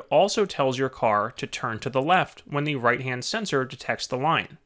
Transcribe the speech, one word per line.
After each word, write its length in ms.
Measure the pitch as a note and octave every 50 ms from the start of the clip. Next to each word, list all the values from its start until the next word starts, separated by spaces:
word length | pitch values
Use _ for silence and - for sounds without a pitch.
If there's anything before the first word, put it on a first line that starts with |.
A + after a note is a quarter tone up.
| - -
also 340 | C#3 D3+ F#3 G#3 - A3+ G3+
tells 340 | F#3 - - C#3 C3+ B2+ B2
your 100 | C3+ C3
car 420 | - - - A2+ G#2 G#2 G#2 A2+
to 140 | - - -
turn 320 | - - - - B2 A2 G#2+
to 100 | - C3
the 120 | B2 C3
left 400 | C3+ D#3 F#3 F3+ C#3+ - - - -
when 200 | - - C#3+ C#3+
the 100 | D3+ D3
right-hand 500 | C3 A#2 A#2+ B2 A#2+ B2+ B2+ B2+ B2 B2
sensor 400 | - - A3+ A3 - - C3+ C3
detects 440 | B2 - - - - A#2 - - -
the 80 | C3
line, 420 | B2 C3+ D#3 E3 A#2+ F#2 - - - _